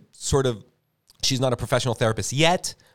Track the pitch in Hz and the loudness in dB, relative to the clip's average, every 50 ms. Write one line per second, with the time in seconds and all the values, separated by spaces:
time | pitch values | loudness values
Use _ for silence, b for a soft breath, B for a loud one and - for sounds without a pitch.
0 | - _ _ - - - - - 135 131 117 101 - - _ _ _ _ _ _ | -10 _ _ -12 -4 0 0 2 2 0 -2 -4 -10 -20 _ _ _ _ _ _
1 | _ _ _ _ - - 135 127 127 131 123 - - - - 123 - 131 113 - | _ _ _ _ -2 -2 0 0 0 0 0 -2 -2 -2 0 0 0 0 0 0
2 | 127 113 110 - 101 - - 135 156 165 180 185 - - - b b b b | 0 0 0 0 -4 -4 0 2 2 4 2 2 -2 -8 -10 b b b b